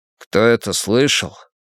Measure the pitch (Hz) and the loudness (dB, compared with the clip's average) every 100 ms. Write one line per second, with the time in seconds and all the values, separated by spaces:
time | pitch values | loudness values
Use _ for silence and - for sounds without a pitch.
0 | _ - - 95 113 117 - 92 - 117 | _ -20 -4 0 2 2 -2 -6 -2 0
1 | 143 - 90 - - _ | 0 -2 -4 -12 -20 _